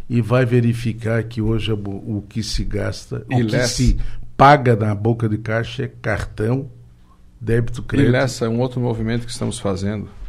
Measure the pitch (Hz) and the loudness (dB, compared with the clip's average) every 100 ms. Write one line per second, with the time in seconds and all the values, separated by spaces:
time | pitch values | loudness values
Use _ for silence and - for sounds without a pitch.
0 | - 120 120 123 120 123 120 117 120 - | -2 -2 2 2 4 4 2 0 -4 -4
1 | 117 113 113 113 107 113 110 107 98 98 | -2 -2 -4 -2 0 0 -2 -4 -4 -8
2 | - 104 - 113 107 - 98 101 98 - | -6 -6 -6 -8 -4 -2 -2 -2 -4 -6
3 | - 117 - 123 113 117 120 - 123 - | -10 -10 -2 0 2 0 0 2 2 2
4 | - - - - 139 143 123 110 107 98 | 0 -4 -4 6 8 8 6 2 2 0
5 | 113 117 113 104 - 110 117 - 120 - | 0 0 0 -2 -4 -4 -4 -6 -8 -6
6 | 117 95 - - 107 131 143 - - - | -4 -4 -4 -4 -2 -2 -4 -14 -20 -20
7 | - - - - 113 117 117 120 104 - | -20 -20 -20 -8 0 2 2 -4 -2 4
8 | 139 123 131 - 117 117 131 127 123 113 | 4 4 0 -2 -2 -2 -2 -2 -2 -2
9 | 110 120 - - 113 104 101 92 98 104 | -2 -4 -4 -6 -6 -4 -4 -2 -4 -6
10 | 95 - | -8 -12